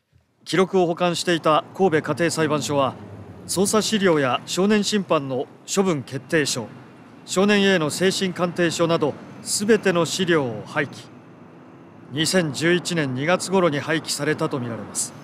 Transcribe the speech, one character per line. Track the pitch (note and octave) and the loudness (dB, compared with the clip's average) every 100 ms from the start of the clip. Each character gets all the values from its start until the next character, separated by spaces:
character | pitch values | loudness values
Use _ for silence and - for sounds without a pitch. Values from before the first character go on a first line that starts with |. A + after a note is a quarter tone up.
| _ _ _ _ | _ _ _ _
記 | - E3 | -4 0
録 | F#3 F#3+ | 2 2
を | E3+ | 2
保 | |
管 | E3+ F3+ D#3+ | 2 0 0
し | |
て | F3+ | 0
い | E3 | 2
た | E3 D3 - | 2 2 0
神 | - F#3+ D3+ | 0 2 2
戸 | |
家 | C#3+ C3 | 0 0
庭 | E3+ | 0
裁 | D#3+ D3+ | 0 0
判 | C3 | 0
所 | A#2 C#3+ | 0 0
は、 | B2+ - - - - - - | 0 -2 -12 -16 -18 -16 -6
捜 | F3 G3 | 0 2
査 | G#3+ | 2
資 | G3 G#3+ | 2 2
料 | F#3+ D#3 | 4 4
や | C3 C3 - | 2 -2 -4
少 | E3+ G3+ | 0 2
年 | G#3+ | 2
審 | G3 G#3 F#3 | 2 -2 0
判 | D#3+ C3+ | 0 0
の | C3 - - - | -4 -6 -12 -4
処 | G3+ | 0
分 | F#3+ D3 | 2 0
決 | - C3 | -4 -10
定 | - E3 C3+ | -2 0 0
書、 | B2+ A2 - - - - - | -4 -8 -14 -20 -20 -20 -20
少 | - - G#3 | -4 2 4
年 | G3+ | 4
A | G3 F3+ | 4 4
の | D3+ | 2
精 | - F#3+ | 0 0
神 | F3+ F#3 | 0 -2
鑑 | E3 F3+ | -2 -2
定 | D#3+ E3+ | 0 0
書 | - E3 | 2 2
な | E3 | 2
ど、 | D3 - - - | 0 -4 -12 -14
す | - - G#3 | -6 -2 2
べ | G#3+ | 2
て | G3 | 4
の | F3 | 2
資 | D#3+ - | 0 -2
料 | F3+ D#3+ | 0 2
を | B2+ G#2+ | 0 -6
廃 | - D3+ C#3+ | -6 -4 -4
棄。 | - - - - - - - - - - - - | -8 -20 -20 -20 -20 -20 -20 -20 -20 -20 -20 -8
二 | C#3 D#3+ | -4 0
千 | F#3 D#3 | 2 0
十 | A2+ E3 | 0 2
一 | F3 - | 2 0
年 | E3+ C#3 | -2 -2
二 | B2+ D3+ | -2 0
月 | F#3 F3+ | 0 2
頃 | F#3+ E3+ | 2 2
に | C#3+ | 0
廃 | C3 D#3+ | -2 -2
棄 | - | -4
さ | - | -4
れ | D3 D#3 | -2 -2
た | D#3+ | -2
と | C#3 | -4
み | A#2+ | -6
ら | G#2+ | -8
れ | |
ま | G2+ | -8
す。 | - - - | -8 -8 -10